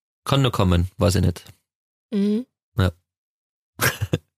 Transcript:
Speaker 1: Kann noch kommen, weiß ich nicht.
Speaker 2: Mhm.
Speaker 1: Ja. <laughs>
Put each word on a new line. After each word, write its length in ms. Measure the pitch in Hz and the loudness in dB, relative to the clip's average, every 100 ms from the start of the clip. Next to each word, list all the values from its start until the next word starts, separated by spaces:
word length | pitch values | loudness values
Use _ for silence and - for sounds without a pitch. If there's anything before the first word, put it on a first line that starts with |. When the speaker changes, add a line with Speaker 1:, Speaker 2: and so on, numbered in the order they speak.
| _ _ | _ _
Speaker 1:
Kann 180 | - 139 | -2 0
noch 80 | 131 | 0
kommen, 360 | - 95 85 92 - | 2 2 2 0 0
weiß 180 | 95 92 | 0 2
ich 60 | |
nicht. 220 | 92 - - - _ _ _ _ _ | 0 -2 -10 -20 _ _ _ _ _
Speaker 2:
Mhm. 320 | 208 208 214 254 _ _ - | -2 0 -2 -6 _ _ -2
Speaker 1:
Ja. 140 | 92 - _ _ _ _ _ _ _ - | -2 -4 _ _ _ _ _ _ _ -6
<laughs> 100 | - - - - - | -4 -4 -4 -6 -8